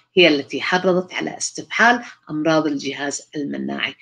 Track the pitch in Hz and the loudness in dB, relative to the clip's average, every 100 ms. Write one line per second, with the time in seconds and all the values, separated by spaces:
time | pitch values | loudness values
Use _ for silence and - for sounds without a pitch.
0 | _ 190 165 143 135 139 - 185 190 180 | _ 4 6 4 0 -6 -2 0 2 2
1 | 180 - 160 - - - - - 226 240 | 0 -6 -8 -8 -10 -10 -6 2 4 4
2 | - - - 151 156 156 151 139 139 135 | -2 -18 -8 -2 2 2 2 -2 -6 -6
3 | 143 139 - 156 143 139 135 139 123 - | -6 -6 -10 -8 -6 -6 -6 -6 -6 -10